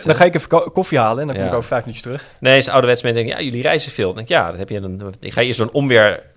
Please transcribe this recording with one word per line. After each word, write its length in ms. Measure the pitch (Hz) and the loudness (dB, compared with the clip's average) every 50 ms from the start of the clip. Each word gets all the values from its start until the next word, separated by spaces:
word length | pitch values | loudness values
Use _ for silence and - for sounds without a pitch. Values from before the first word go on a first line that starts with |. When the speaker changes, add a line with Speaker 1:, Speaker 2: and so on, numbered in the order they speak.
Speaker 1:
verwend, 160 | - 156 156 143 | 0 0 4 4
Speaker 2:
dan 80 | 180 | 4
Speaker 1:
hè? 40 | 180 | 4
Speaker 2:
ga 60 | 170 | 4
ik 120 | 160 - - | 0 -2 2
even 140 | 170 165 131 | 2 2 2
ko-, 60 | - | 0
koffie 260 | - 185 185 - 160 131 | -2 -4 -2 0 0 2
halen 200 | 113 107 113 127 | 2 2 0 -2
en 60 | 151 | -4
dan 100 | 147 - | -6 -4
kom 80 | 98 95 | -4 -4
Speaker 1:
Ja. 60 | 92 | -2
Speaker 2:
ik 40 | 87 | -2
over 120 | 117 113 | -4 -4
vijf 140 | - 131 123 | -2 -4 -4
minuutjes 220 | 117 123 113 - - | -6 -6 -12 -12 -12
terug. 220 | 120 127 139 - - _ - | -12 -12 -12 -14 -18 _ -2
Speaker 1:
Nee, 180 | - 127 131 | 2 4 6
is 120 | 135 131 - | 6 4 4
ouderwets, 320 | - 135 123 123 123 120 | 2 2 4 4 2 2
mensen 220 | - 123 117 117 113 | 0 -2 -2 -2 -2
denken, 160 | 117 - - | -4 -4 -6
ja, 80 | 160 131 | -6 -6
jullie 120 | 120 120 | -6 -4
reizen 300 | 127 151 170 151 - 143 | -4 -2 -2 -4 -6 -6
veel. 140 | - - 104 | -6 -4 -4
Dan 100 | 92 92 | -4 -4
denk 120 | 110 110 - | -6 -6 -2
ik, 60 | 175 | 0
ja, 140 | 156 101 82 | 0 0 -2
dat 100 | 87 87 | -4 -8
heb 100 | 98 - | -8 -8
je 100 | 107 101 | -8 -8
dan, 340 | 98 95 92 95 101 98 92 117 | -8 -8 -10 -10 -12 -14 -14 -12
ik 140 | - - - | -12 -6 -2
ga 80 | - | -2
eerst 180 | 123 127 113 110 | -2 -2 0 -2
zo'n 120 | 110 113 | -2 -2
onweer, 520 | - 147 139 135 120 110 107 104 87 - - - _ | -2 -2 0 4 6 6 6 6 2 -2 -10 -18 _